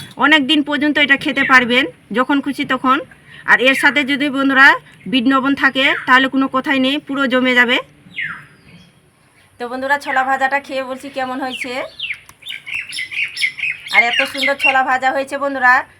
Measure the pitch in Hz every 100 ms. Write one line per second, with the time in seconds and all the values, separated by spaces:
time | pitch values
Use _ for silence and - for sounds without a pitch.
0 | - - 247 311 254 311 285 294 294 302
1 | 294 269 302 277 269 262 240 247 294 -
2 | - 208 254 285 277 262 285 262 262 262
3 | - - - - - 208 247 269 294 277
4 | 269 277 294 269 277 262 277 330 - -
5 | - 254 226 269 269 277 277 262 277 339
6 | - 254 262 262 269 262 269 269 262 294
7 | - 277 269 254 254 247 240 262 523 _
8 | - - - - - - - - - _
9 | _ _ _ _ _ - 240 254 269 285
10 | 294 269 262 269 269 277 277 269 262 262
11 | 277 269 254 254 262 254 262 254 320 -
12 | - - - - - - 1047 1077 - -
13 | 988 - - - - - - - - -
14 | 233 240 269 277 262 277 - 262 262 262
15 | 262 277 269 277 285 269 247 254 -